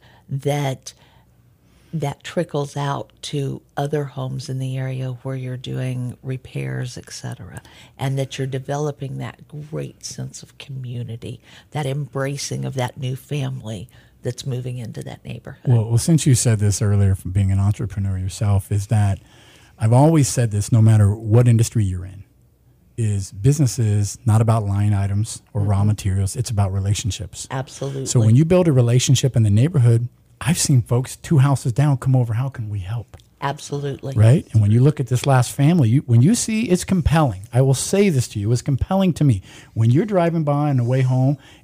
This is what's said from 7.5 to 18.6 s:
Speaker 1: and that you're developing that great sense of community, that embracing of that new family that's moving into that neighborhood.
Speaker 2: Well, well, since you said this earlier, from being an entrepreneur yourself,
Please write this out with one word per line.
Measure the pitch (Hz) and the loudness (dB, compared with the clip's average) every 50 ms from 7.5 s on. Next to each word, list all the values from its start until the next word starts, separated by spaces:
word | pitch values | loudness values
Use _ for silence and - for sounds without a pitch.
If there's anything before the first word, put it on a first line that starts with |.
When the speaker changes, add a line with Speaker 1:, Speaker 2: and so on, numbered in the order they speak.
| - 113 - - - - - - _ | -18 -18 -20 -20 -20 -20 -20 -20 _
Speaker 1:
and | - 131 135 135 139 | -8 -6 -4 -4 -4
that | 135 131 - | -4 -6 -6
you're | - 135 | -8 -6
developing | 135 131 131 131 - 139 147 151 151 139 - 139 131 135 | -6 -6 -8 -8 -6 -6 -4 -4 -6 -6 -8 -10 -12 -10
that | 135 127 - - - - | -10 -10 -12 -12 -16 -20
great | _ - 147 147 147 156 147 143 127 - _ - | _ -16 -16 -14 -12 -10 -10 -10 -10 -14 _ -16
sense | - - - 127 131 - - - | -14 -12 -12 -12 -12 -14 -16 -20
of | - _ | -20 _
community, | - - - 135 131 127 120 123 120 120 110 113 117 - - 123 - _ - - - - _ | -20 -16 -14 -12 -12 -10 -10 -10 -10 -10 -10 -12 -12 -12 -12 -14 -14 _ -20 -20 -20 -18 _
that | - 147 147 | -8 -6 -4
embracing | 135 135 151 143 - - 135 135 139 143 135 - - 127 135 135 | -4 -4 -6 -6 -6 -6 -6 -6 -4 -6 -8 -8 -8 -8 -6 -6
of | 131 131 | -6 -6
that | 131 123 120 - | -4 -6 -6 -6
new | - 135 127 135 | -8 -8 -8 -8
family | 127 - - 143 147 131 131 131 127 - 110 113 92 139 - _ - _ _ _ _ | -8 -8 -8 -6 -6 -6 -6 -8 -10 -10 -12 -12 -12 -12 -16 _ -20 _ _ _ _
that's | - 123 120 - - | -10 -10 -8 -8 -8
moving | 139 123 127 123 127 123 | -8 -8 -8 -8 -8 -10
into | 127 127 - - - | -10 -12 -12 -12 -12
that | - - 120 - - | -12 -14 -14 -16 -14
neighborhood. | - - - - - 123 - - - | -14 -14 -14 -14 -18 -16 -6 0 2
Speaker 2:
Well, | 120 113 107 113 | 2 2 2 2
well, | 117 | 0
since | 110 - - 165 156 - | 0 2 4 2 4 4
you | 156 127 | 4 2
said | - - 123 110 101 | 2 2 2 0 2
this | 104 101 98 - | 2 0 0 0
earlier, | 113 101 101 101 101 95 95 | 0 2 2 4 4 2 2
from | - - 95 | 0 -2 -2
being | 90 101 98 95 | 0 0 2 2
an | 95 95 | 2 2
entrepreneur | 98 101 101 - - 95 - 104 98 98 95 | 2 2 0 0 -4 -6 -4 -4 -4 -4 -4
yourself, | 92 95 95 - - 113 101 98 95 | -4 -6 -6 -4 -2 0 2 2 0